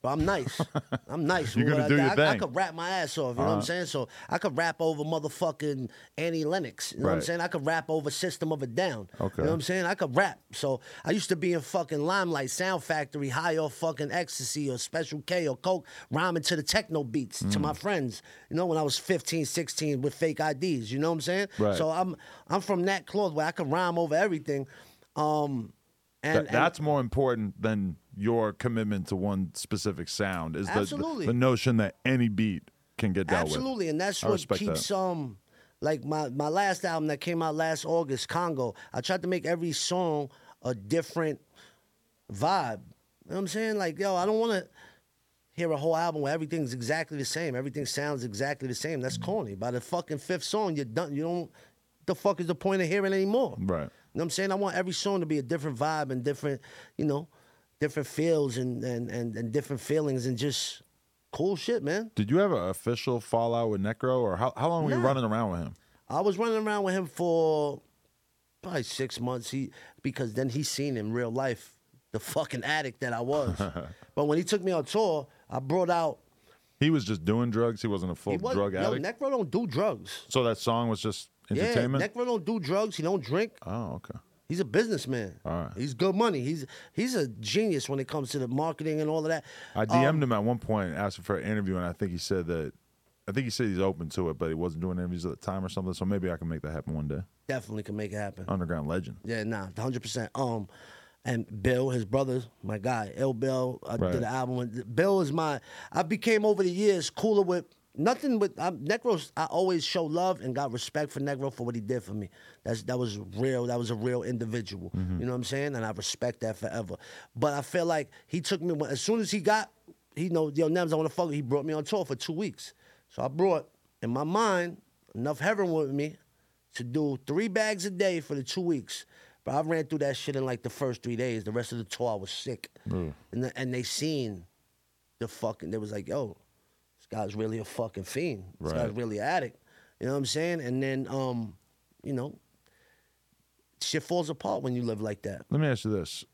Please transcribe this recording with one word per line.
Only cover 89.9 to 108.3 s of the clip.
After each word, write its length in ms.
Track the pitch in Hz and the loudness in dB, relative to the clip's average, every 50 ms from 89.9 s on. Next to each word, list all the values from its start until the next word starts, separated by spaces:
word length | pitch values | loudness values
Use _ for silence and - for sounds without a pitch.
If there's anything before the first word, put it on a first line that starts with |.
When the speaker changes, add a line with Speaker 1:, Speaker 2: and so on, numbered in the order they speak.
| - | 6
Speaker 2:
M'd 100 | 170 135 | 6 6
Speaker 1:
Um, 160 | 143 160 156 143 | 6 6 4 4
Speaker 2:
him 80 | 123 | 4
at 120 | 117 104 104 | 4 2 4
one 140 | 117 123 113 | 2 0 0
point, 360 | - - 110 104 98 87 76 | 0 0 0 0 0 0 -2
asked 220 | 82 104 98 - | -2 -2 -2 -4
him 80 | - 87 | -6 -2
for 100 | - 101 | -2 -2
an 140 | 82 65 98 | 0 0 0
interview, 240 | 107 107 101 92 92 | 0 0 0 0 0
and 100 | 90 87 | 0 0
I 60 | 87 | -2
think 200 | 87 - 104 92 87 | -2 -2 -4 -2 -2
he 40 | |
said 280 | 85 - - 98 92 85 | -4 -2 0 0 0 0
that, 240 | 82 87 80 78 69 - - _ _ _ _ _ _ _ _ _ | 0 -2 -2 -2 -4 -8 -14 _ _ _ _ _ _ _ _ _
I 60 | - 101 | -4 -2
think 100 | 131 131 | -2 -2
he 60 | 117 | -2
said 160 | - - 123 | -2 0 0
he's 120 | 107 95 90 | 0 2 2
open 280 | 95 95 90 78 85 76 | 2 2 2 0 -6 -4
to 180 | - - 90 82 | -2 0 0 0
it, 80 | 76 | 0
but 100 | - 85 | 0 -2
he 60 | 80 80 | -2 0
wasn't 260 | 80 87 90 78 80 | 0 -2 -2 -2 -2
doing 160 | 87 92 90 | -2 -2 -2
interviews 280 | 90 90 87 90 87 82 | -2 -2 -4 -4 -4 -4
at 60 | 90 | -6
the 140 | 73 - - | -6 -4 -6
time 200 | 104 95 95 92 | -4 -4 -4 -4
or 20 | |
something, 260 | 90 - 98 92 92 87 | -4 -4 -4 -4 -4 -4
so 120 | - 92 | -2 -2
maybe 260 | 95 101 98 87 92 | 0 0 0 0 -2
I 60 | 85 | -2
can 100 | 78 85 | -2 -4
make 140 | 82 80 76 | -4 -4 -4
that 100 | - 76 | -6 -6
happen 240 | 80 78 - 76 80 | -6 -6 -4 -4 -4
one 140 | 78 76 73 | -4 -2 -2
day. 120 | 73 73 92 _ _ _ _ - | -4 -4 -6 _ _ _ _ -6
Speaker 1:
Definitely 340 | 135 127 98 98 107 107 101 | -6 -6 -6 -8 -8 -8 -8
can 140 | - 104 | -6 -6
make 160 | 107 107 98 101 | -6 -6 -6 -4
it 40 | |
happen. 280 | 104 104 98 92 - 92 | -6 -6 -6 -8 -10 -4
Speaker 2:
Underground 400 | - 92 92 87 80 87 78 73 | -2 -2 -2 0 -2 -2 -2 -2
legend. 300 | 73 82 95 85 - - - - | -2 -2 -2 -2 -6 -12 -12 -8
Speaker 1:
Yeah, 180 | 107 117 110 104 | -6 -4 -4 -2
nah, 240 | 110 113 104 95 92 - | -2 -4 -4 -6 -6 -6
hundred 240 | 107 113 131 127 120 - | -4 -4 -2 -4 -4 -6
percent. 260 | 110 - 127 113 - _ | -4 -4 -4 -6 -6 _
Um, 340 | - 135 123 117 110 101 - - - - - - - - - _ _ _ | -4 -2 -2 -2 -4 -6 -8 -12 -20 -20 -20 -20 -20 -20 -20 _ _ _
and 360 | 120 123 117 110 - 107 104 95 | -2 -2 -2 -2 -6 -8 0 2
Bill, 260 | 131 123 123 131 135 | 2 4 4 2 2
his 160 | 127 123 107 | 0 0 0
brother, 380 | 95 113 135 139 131 127 131 117 110 _ _ | 2 2 2 2 2 0 -2 -4 -6 _ _
my 160 | - 98 107 | -6 -6 -4
guy, 340 | 104 95 127 123 113 107 98 - | -2 0 0 0 0 -2 -4 -2
Ill 180 | - 135 135 127 | 0 0 0 2
Bill, 460 | 110 135 135 131 131 127 127 123 - - - | 2 0 2 2 2 0 0 -2 -6 -6 -4
I 60 | 117 | 0
Speaker 2:
Right. 160 | 113 - 90 | 2 2 2
Speaker 1:
did 100 | 90 - | 2 2
an 40 | - | 0
album 320 | 110 123 131 127 123 127 | 0 0 -2 -2 0 -2
with, 380 | 123 123 117 107 123 120 107 117 | -2 -4 -4 -6 -8 -8 -2 2
Bill 260 | 156 175 196 196 190 | 4 4 6 6 4
is 120 | 170 139 143 | 2 2 0
my, 260 | 165 160 156 143 123 - - - - - - | 0 0 0 -2 -2 -6 -12 -18 -16 -16 -2
I 120 | - 165 180 | 0 0 2
became 420 | 160 220 - - 233 226 214 208 | 2 0 0 4 4 4 6 6
over 160 | 214 208 202 | 4 4 6
the 80 | 190 180 | 4 2
years 400 | 175 185 214 208 196 175 143 - | 2 6 6 6 6 4 0 -4
cooler 320 | _ - - 220 214 202 | _ 0 2 6 6 6
with, 240 | 190 175 180 175 - _ _ _ _ _ _ | 6 6 2 0 0 _ _ _ _ _ _
nothing 420 | - 156 220 254 254 - 277 | 2 2 2 2 2 2 2